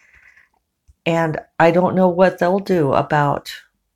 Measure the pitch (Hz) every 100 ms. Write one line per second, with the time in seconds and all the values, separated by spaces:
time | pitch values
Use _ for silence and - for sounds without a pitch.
0 | _ _ _ _ _ _ _ _ _ _
1 | - 165 165 151 - - 165 175 180 185
2 | 185 170 185 185 175 196 196 180 139 -
3 | - 151 143 - - - - _ _